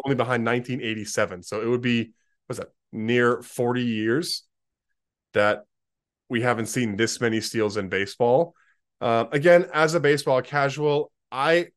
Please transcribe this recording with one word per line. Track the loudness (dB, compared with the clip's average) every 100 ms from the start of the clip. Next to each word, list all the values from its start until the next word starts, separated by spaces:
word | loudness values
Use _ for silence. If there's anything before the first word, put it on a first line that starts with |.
only | -2
behind | 0 0 0
nineteen | 0 -2 -2 -6
eighty-seven. | -6 -6 -6 -2 -2 -4
So | -10 -6
it | -2
would | -2
be, | 0 0 -2 _ _ _ -12
what's | -10
that, | -10 _ _
near | -8 0 2 2 0
forty | -6 -4 -2 0
years | -2 -2 0 -2 -2 -8 _ _ _ _ _ _ _ _ _
that | 2 2 2 -6 _ _ _ _ _ -6
we | -2
haven't | 0 -2 -2
seen | -2 -2 0
this | -2 0
many | -2 -2
steals | -4 -2 -2 -2
in | -4
baseball. | -4 -4 -2 2 2 0 _ _ _ _ -6
Uh, | 0 0 0
again, | 2 6 6 6
as | 2 2
a | 2
baseball | 2 0 2 0
casual, | 0 -2 -2 0 -2 -2 -4 _ -12
I | -2 2 2 2